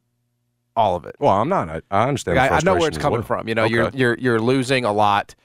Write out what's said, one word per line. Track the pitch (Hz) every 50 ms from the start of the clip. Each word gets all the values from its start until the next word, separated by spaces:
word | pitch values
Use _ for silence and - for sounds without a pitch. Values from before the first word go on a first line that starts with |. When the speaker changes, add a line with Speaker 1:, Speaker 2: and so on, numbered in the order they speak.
| _ _ _ _ _ _ _ _ _ _ _ _ _ _ -
Speaker 1:
all | 113 110 98 90 87
of | 62
it. | 52 - -
Speaker 2:
Well, | 143 135
I'm | 98 98 113 156
not. | 196 170 123 80
I, | 78 80 - -
I | 98 101 113 135
understand | 147 110 - - 85 -
Speaker 1:
Like, | 127 139
Speaker 2:
the | -
Speaker 1:
I, | -
I | 156
know | 190 185 170
where | 165 156
it's | 160 151
Speaker 2:
frustration |
as |
Speaker 1:
coming | 147 143 123 120
Speaker 2:
well. | 104 -
Speaker 1:
from. | 117 92 92 110
You | 113
know, | 113 110
you're, | 110 113 117 -
Speaker 2:
Okay. | - - 135
Speaker 1:
you're, | 127 120 117 -
you're | 127 127 117 110
losing | 110 120 135 139 127 120 139 127 123
a | 107
lot. | 104 104 107 104 101 104 - - - _ _